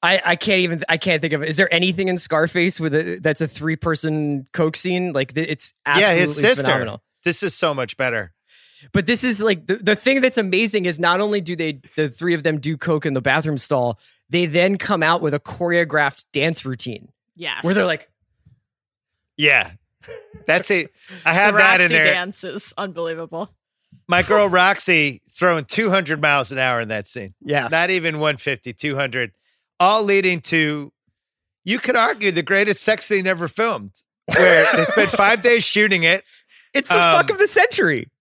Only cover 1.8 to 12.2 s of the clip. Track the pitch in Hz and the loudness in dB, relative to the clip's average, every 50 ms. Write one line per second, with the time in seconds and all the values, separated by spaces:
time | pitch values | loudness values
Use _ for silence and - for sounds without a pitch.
1.8 | 180 185 185 170 196 185 180 180 - - - 156 156 170 - 175 170 180 180 - | 0 0 0 0 -2 -2 -2 -4 -4 -2 0 0 0 0 0 0 0 0 -2 -2
2.8 | 160 160 139 151 160 175 175 185 185 156 151 - 165 156 - - 147 160 160 151 | -4 -2 0 -2 -2 -2 -6 -2 -2 -2 0 0 -4 -6 -6 -6 -6 -6 -6 -4
3.8 | - 170 160 151 - 156 156 156 151 147 143 139 131 _ _ - 165 160 156 - | -2 -4 -4 -2 -2 -4 -2 -2 -2 -2 -4 -4 -6 _ _ -2 -2 -2 -2 -4
4.8 | - 185 180 180 180 180 156 - - 127 123 143 160 165 156 139 - - _ _ | -4 -4 -2 -2 -2 -2 -2 -4 -4 -4 -4 -6 -4 -4 -6 -8 -8 -16 _ _
5.8 | _ 143 143 147 196 208 175 165 180 147 147 151 151 214 254 - 139 131 151 - | _ 2 4 4 4 4 4 4 2 2 0 2 2 2 2 2 2 0 0 0
6.8 | 123 110 104 - _ _ _ _ _ 175 170 - - 190 - - - 165 147 135 | -2 -6 -8 -14 _ _ _ _ _ -4 -4 -2 -4 -4 -4 -2 -2 -2 -2 -2
7.8 | 127 110 - _ 131 127 117 113 101 87 _ _ _ _ _ _ _ _ _ _ | -6 -8 -6 _ -4 -4 -2 -4 -6 -8 _ _ _ _ _ _ _ _ _ _
8.8 | - 139 _ 202 190 151 240 220 - 254 226 196 208 220 202 170 - - 190 - | -20 -6 _ -4 0 0 -2 -2 0 -2 -2 0 0 0 0 -2 -2 -4 -4 -2
9.8 | 202 175 214 202 - 254 269 277 254 262 262 - 214 190 180 185 226 220 196 214 | 0 0 0 2 2 0 2 2 2 0 0 0 -2 0 0 0 -2 0 -2 -2
10.8 | 185 175 170 147 175 170 175 185 208 208 208 208 180 156 175 160 165 156 151 135 | -2 -2 -4 0 0 2 2 2 0 0 -2 -2 -4 -4 -6 -4 -4 -6 -6 -8
11.8 | _ - _ - 156 143 123 - | _ -14 _ -4 -4 -4 -4 -6